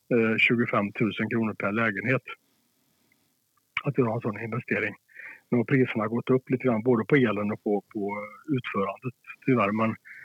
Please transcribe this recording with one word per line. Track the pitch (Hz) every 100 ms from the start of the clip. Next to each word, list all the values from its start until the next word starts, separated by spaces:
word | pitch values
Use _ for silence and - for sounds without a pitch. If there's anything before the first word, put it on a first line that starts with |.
| _
eh, | 120 113 110
tjugofem | - 120 120 113 101
tusen | - 110 92 107
kronor | 117 110
per | 95 101
lägenhet | 107 113 98 107 131 - - _ _ _ _ _ _ _ _ _ _ _ _ _ -
att | - 139
göra | 117
en | 117
sån | 120 107
investering. | 113 110 - 104 107 101 _ - - - _
Nu | 120
har |
priserna | 110 139 123 113 107
gått | 117 -
upp | 156 -
lite | 127
grann, | 127 113
både | 120 117
på | 110 151
elen | 120 104 104
och | 104
på, | - 101 -
på | 110 101 101 104 - - 127
utförandet, | - - 98 98 127 - - - -
tyvärr. | 123 101
Men | 107 110 110 - -